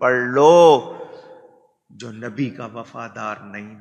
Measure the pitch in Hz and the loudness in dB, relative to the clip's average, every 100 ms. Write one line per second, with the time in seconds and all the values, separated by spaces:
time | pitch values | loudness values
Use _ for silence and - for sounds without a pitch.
0 | 127 123 123 131 151 175 165 135 - - | -2 0 0 2 6 6 6 4 0 -16
1 | - - - - _ _ _ _ _ - | -18 -20 -20 -20 _ _ _ _ _ -20
2 | 120 107 120 107 131 95 113 113 113 117 | -18 -14 -12 -8 -8 -8 -16 -16 -16 -16
3 | 117 113 107 101 101 104 107 107 | -16 -12 -10 -10 -14 -18 -18 -20